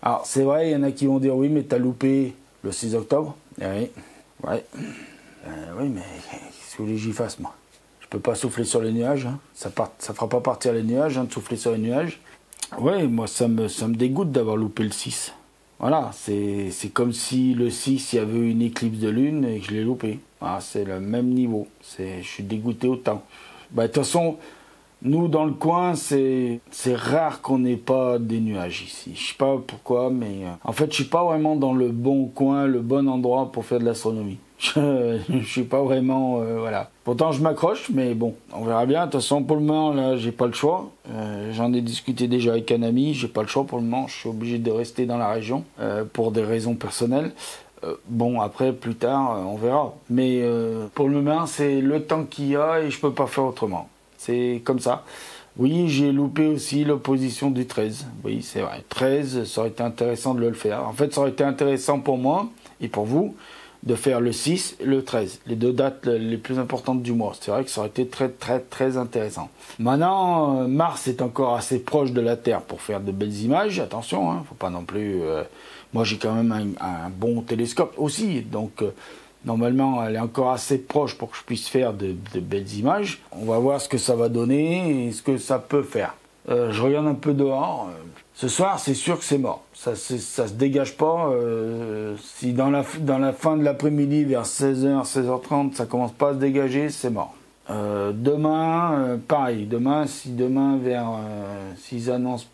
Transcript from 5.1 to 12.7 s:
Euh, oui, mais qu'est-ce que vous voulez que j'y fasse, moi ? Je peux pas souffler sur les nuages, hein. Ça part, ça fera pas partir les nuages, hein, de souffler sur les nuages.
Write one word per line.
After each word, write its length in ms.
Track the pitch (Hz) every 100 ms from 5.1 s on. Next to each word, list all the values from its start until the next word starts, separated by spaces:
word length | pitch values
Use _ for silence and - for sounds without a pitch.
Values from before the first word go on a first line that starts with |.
| - - - 78
Euh, 20 | 78 82 90
oui, 100 | 139
mais 120 | 107 92 - -
qu'est-ce 440 | - - - -
que 40 | -
vous 60 |
voulez 140 | 107 110
que 40 |
j'y 120 | 110
fasse, 260 | 104 117 -
moi ? 160 | 85 - _ - _ _
Je 80 | -
peux 100 | 104
pas 160 | 101 113
souffler 280 | 127 113
sur 160 | 117 120
les 140 | 113
nuages, 320 | 113 120 143 123
hein. 120 | 139 -
Ça 160 | - -
part, 220 | - 110 -
ça 160 | -
fera 160 | 107 113
pas 100 | 123
partir 320 | 120 120 127
les 120 | 113
nuages, 340 | 110 123 156 131
hein, 80 | 123
de 80 |
souffler 240 | - 110 120
sur 140 | 120
les 60 | 113
nuages. 440 | 110 123 170 - - - _ - -